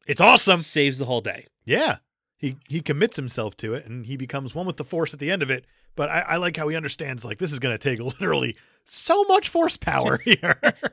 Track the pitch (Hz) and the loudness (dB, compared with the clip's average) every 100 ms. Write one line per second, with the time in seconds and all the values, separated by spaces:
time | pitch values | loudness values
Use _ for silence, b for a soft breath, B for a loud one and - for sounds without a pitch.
0 | - 139 180 247 - 175 160 151 139 127 | -4 4 8 8 6 2 2 2 2 0
1 | 127 120 104 - - _ - 175 311 - | -2 -2 -2 -8 -12 _ -2 0 2 -2
2 | _ _ _ _ 143 131 - 156 156 143 | _ _ _ _ -8 -8 -8 -6 -4 0
3 | 220 - 127 - 110 - 110 123 110 123 | 0 -2 -8 -6 -6 -6 -6 -6 -8 -12
4 | 113 135 127 139 131 - 185 - 135 165 | -10 -10 -8 -8 -8 -8 -6 -8 -6 -4
5 | 156 143 139 190 135 131 - _ _ - | -4 -4 -4 -2 -2 -4 -6 _ _ -4
6 | 147 160 - 165 180 165 151 160 151 - | -2 -2 0 0 -2 -2 -4 -4 -6 -8
7 | 147 123 120 107 180 143 127 110 139 117 | -8 -8 -8 -6 -6 -2 -2 -2 -2 -2
8 | 123 - 190 151 123 - b b b - | -4 -4 0 0 -2 -6 b b b -4
9 | - 381 403 392 - 339 330 - - 135 | 2 4 6 4 4 0 0 0 -2 0
10 | 127 - - - 175 - 294 - 285 | 2 2 4 4 2 2 0 0 -6